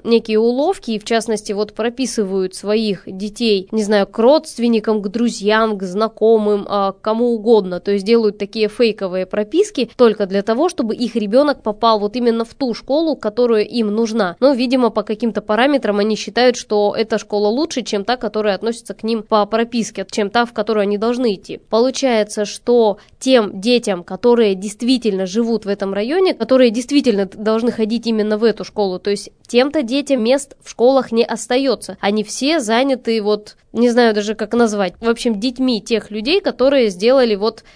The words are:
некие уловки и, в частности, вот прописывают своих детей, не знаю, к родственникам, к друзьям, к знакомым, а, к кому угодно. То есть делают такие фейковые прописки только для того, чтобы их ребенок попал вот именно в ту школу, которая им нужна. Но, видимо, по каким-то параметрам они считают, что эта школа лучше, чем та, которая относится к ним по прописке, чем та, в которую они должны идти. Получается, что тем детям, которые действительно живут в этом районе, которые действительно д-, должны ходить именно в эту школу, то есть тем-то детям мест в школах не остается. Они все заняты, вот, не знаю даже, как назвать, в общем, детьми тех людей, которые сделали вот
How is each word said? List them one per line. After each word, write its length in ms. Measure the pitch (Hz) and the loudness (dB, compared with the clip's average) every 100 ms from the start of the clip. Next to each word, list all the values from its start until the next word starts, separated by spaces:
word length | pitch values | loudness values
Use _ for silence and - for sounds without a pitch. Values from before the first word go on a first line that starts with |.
некие 340 | - 233 226 214 | 2 2 2 2
уловки 540 | 233 247 311 381 - | 2 2 0 -2 -4
и, 60 | 214 | -8
в 60 | |
частности, 480 | - 233 220 214 - | -2 -2 0 -6 -4
вот 200 | 202 208 | -6 -6
прописывают 800 | - 226 240 262 - 196 196 185 | -4 -6 -4 -4 -2 -2 -2 -4
своих 480 | - 196 214 220 185 - | -6 -2 -2 0 -4 -8
детей, 640 | 185 208 208 233 202 185 | -10 -10 -4 0 0 0
не 100 | 220 | -4
знаю, 240 | 202 214 196 | 2 2 0
к 120 | - | 2
родственникам, 840 | 226 311 311 - 240 226 220 220 | 4 4 2 -4 0 0 0 -2
к 60 | 202 | -2
друзьям, 680 | 214 233 - 196 220 226 208 | -2 -2 -2 0 2 0 -2
к 40 | |
знакомым, 840 | 185 185 220 - 220 226 208 208 190 | -6 -2 -4 0 2 4 2 -2 -2
а, 240 | 202 196 | -2 -2
к 80 | 190 | -4
кому 340 | - 220 240 | -4 -2 0
угодно. 460 | 233 208 220 185 180 | 0 4 2 2 -6
То 120 | 202 | -2
есть 120 | 202 | -2
делают 340 | 196 233 220 208 | 2 2 2 -2
такие 300 | 202 226 208 | -8 -2 -2
фейковые 580 | 208 233 208 196 185 185 | 2 0 0 -4 -4 -4
прописки 640 | 202 208 320 415 - 233 - | -4 -2 0 0 0 -4 2
только 300 | 240 208 196 | 2 4 -2
для 160 | 196 | -2
того, 260 | 202 226 349 | -2 0 0
чтобы 260 | - 233 | -2 -6
их 200 | - 233 | -4 -4
ребенок 480 | 240 214 233 294 262 | -4 2 2 2 0
попал 360 | - 208 226 220 | -4 0 2 2
вот 180 | 202 233 | 0 -2
именно 280 | 240 226 | 0 0
в 100 | 226 | -4
ту 200 | - 262 | -4 -4
школу, 420 | 220 - 277 320 269 | -4 -2 0 0 -2
которая 460 | 214 208 240 220 | -4 0 2 2
им 260 | 208 240 214 | 0 -2 -2
нужна. 480 | 208 226 226 185 - | 0 -2 0 -2 2
Но, 120 | 269 | 2
видимо, 380 | 254 247 262 240 | 2 0 2 0
по 120 | 226 | 0
каким-то 400 | 202 214 233 208 | -4 -4 -2 -4
параметрам 560 | 202 214 262 285 233 202 | -2 0 2 2 0 0
они 180 | 214 208 | 0 -2
считают, 400 | - 214 247 240 | -4 0 2 0
что 380 | - 208 208 - | -2 0 0 -2
эта 220 | 220 214 | -2 -4
школа 300 | - 208 208 | -2 -2 0
лучше, 340 | 240 320 - | 0 -2 -4
чем 220 | 202 208 | -4 -4
та, 120 | 196 247 | -2 -4
которая 380 | 220 214 214 | -4 -2 -2
относится 400 | 190 214 233 - | -2 -4 -6 -10
к 100 | 196 | -10
ним 180 | 220 226 | -4 -4
по 220 | 208 220 208 | 0 0 2
прописке, 600 | 226 233 233 208 - 190 | 0 -2 -2 -4 -6 -8
чем 200 | - 202 | -4 -2
та, 140 | 233 | 0
в 80 | 240 | -2
которую 300 | 240 208 220 | -2 -2 0
они 160 | 202 208 | 0 0
должны 360 | 226 247 254 | -2 0 -2
идти. 260 | 185 - - _ | -2 -8 -16 _
Получается, 760 | 214 254 262 269 226 214 220 | 0 2 0 0 0 0 -2
что 540 | 202 - - 240 220 196 _ _ | -6 -6 0 4 4 0 _ _
тем 420 | 254 254 208 196 | 2 2 2 -4
детям, 440 | 202 247 233 180 | 0 0 0 -6
которые 500 | 180 185 240 240 214 | -6 -2 2 4 2
действительно 720 | 190 202 202 240 262 220 190 190 | 0 -6 -6 0 0 0 -2 -2
живут 380 | 202 233 226 | -2 -2 -2
в 40 | 196 | -4
этом 240 | 202 196 | -4 -4
районе, 420 | 196 226 339 370 | -4 -2 0 0
которые 360 | - 233 262 254 | 0 2 4 4
действительно 560 | 220 247 285 254 202 190 | 2 0 0 2 0 -2
д-, 120 | 208 | -4
должны 340 | 214 220 233 | -2 0 0
ходить 340 | 226 220 233 233 | -2 -2 -2 -2
именно 320 | 220 208 214 | -2 0 0
в 60 | |
эту 200 | 226 208 | 0 0
школу, 340 | 185 - 202 180 | -6 -4 -2 -2
то 120 | - | -4
есть 200 | 202 - _ _ | -4 -6 _ _
тем-то 360 | 240 277 311 | 2 2 0
детям 400 | 233 269 - 269 | 0 -2 0 0
мест 320 | 220 269 - - | 2 0 -2 -18
в 80 | - | -20
школах 420 | - 233 269 247 | 0 2 4 2
не 120 | 226 | 0
остается. 720 | 233 226 - 254 269 220 - 190 | 0 -2 -2 0 0 -2 -6 -6
Они 240 | 196 214 | -2 -2
все 340 | 202 - 262 320 | -4 -4 0 0
заняты, 640 | 214 226 277 254 226 226 | 0 0 0 -2 -2 -2
вот, 340 | 202 208 208 - _ | 0 -2 -4 -20 _
не 180 | 220 240 | 0 2
знаю 240 | 233 233 | 4 4
даже, 200 | 214 202 | 2 -2
как 200 | 214 214 | -6 -4
назвать, 400 | 240 233 208 185 - | 0 0 0 -4 -2
в 80 | 226 | -4
общем, 300 | 226 247 208 | -2 -2 -2
детьми 420 | 247 247 262 233 | -4 -2 -2 -2
тех 300 | - 226 208 | -2 -4 -4
людей, 300 | 208 220 381 | -8 -2 0
которые 480 | 339 220 254 277 226 | 0 0 2 4 2
сделали 460 | 180 220 269 247 | 0 2 4 4
вот 300 | 202 214 214 _ | 2 -2 -4 _